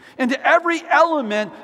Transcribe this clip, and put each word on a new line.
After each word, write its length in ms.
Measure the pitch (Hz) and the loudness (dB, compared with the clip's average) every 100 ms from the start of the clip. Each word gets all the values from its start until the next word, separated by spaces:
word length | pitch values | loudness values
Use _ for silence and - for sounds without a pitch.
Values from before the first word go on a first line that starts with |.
| - - | -16 -4
into 200 | 254 262 277 | -4 0 2
every 320 | 339 339 330 - | 2 2 -4 0
element 640 | 339 339 311 220 208 208 - | 2 2 0 -2 -4 -4 -10